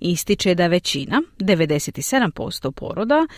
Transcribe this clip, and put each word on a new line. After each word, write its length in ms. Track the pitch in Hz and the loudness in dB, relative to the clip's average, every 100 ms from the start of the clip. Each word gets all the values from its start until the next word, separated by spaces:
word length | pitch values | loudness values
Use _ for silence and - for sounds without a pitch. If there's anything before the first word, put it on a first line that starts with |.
ističe 540 | 175 170 - 208 196 | -2 -2 0 0 2
da 120 | 180 175 | 2 2
većina, 560 | 175 - 139 135 262 330 - | 2 0 -6 -2 -2 -2 -2
devedeset 600 | 190 170 156 147 - - | 2 2 2 0 -4 -8
sedam 260 | - 269 214 | -2 0 0
posto 420 | - 123 - 131 | -2 -8 -6 -8
poroda, 540 | - - - 220 302 320 | -6 -8 -4 2 2 2